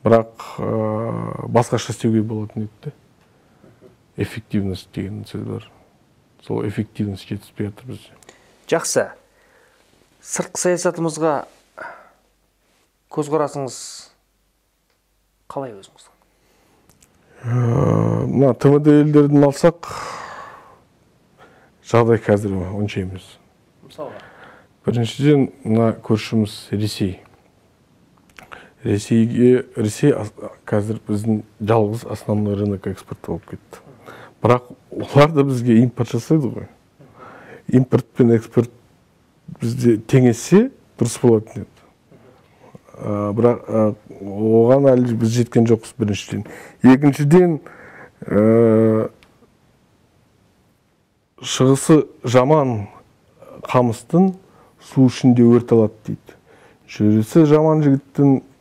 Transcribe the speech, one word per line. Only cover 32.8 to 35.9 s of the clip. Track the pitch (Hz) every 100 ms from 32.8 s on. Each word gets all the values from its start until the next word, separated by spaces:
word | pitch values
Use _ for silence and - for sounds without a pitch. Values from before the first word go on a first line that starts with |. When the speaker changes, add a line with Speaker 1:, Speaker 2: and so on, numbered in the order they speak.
Speaker 1:
экспорты | 101 92 - - -
болып | 85 -
кетті. | - _ - - - - - - _
Бірақ | 110 123 - - _
олар | - - 143 147
да | 151
бізге | 139 123 123 113
импорт | 123